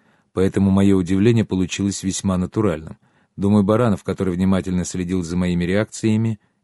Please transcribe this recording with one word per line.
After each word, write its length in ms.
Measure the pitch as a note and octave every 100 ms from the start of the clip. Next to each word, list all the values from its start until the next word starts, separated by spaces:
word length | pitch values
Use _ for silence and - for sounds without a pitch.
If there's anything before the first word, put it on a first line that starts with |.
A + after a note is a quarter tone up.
| _ _ _
поэтому 380 | - F#2+ G2+ G2
моё 260 | G2 G2 F#2+
удивление 480 | E2+ G2 A2 A#2
получилось 580 | F#2+ F#2 F2+ - G2+ F#2
весьма 340 | F#2+ F#2 G2 F2+
натуральным. 640 | F2+ A2 G#2 D#2 D#2+ - _ _ _ -
Думаю, 260 | G2 G#2
Баранов, 400 | G2 A2 A#2+ F#2
который 320 | - F2+ F#2+
внимательно 500 | F2 F#2+ F#2+ F2+ F2+
следил 380 | E2+ F#2 F2 F#2
за 140 | E2 F2
моими 280 | F2+ F2
реакциями, 760 | F2 G2 A2 - A2+ A2 A2+ G#2+ _ _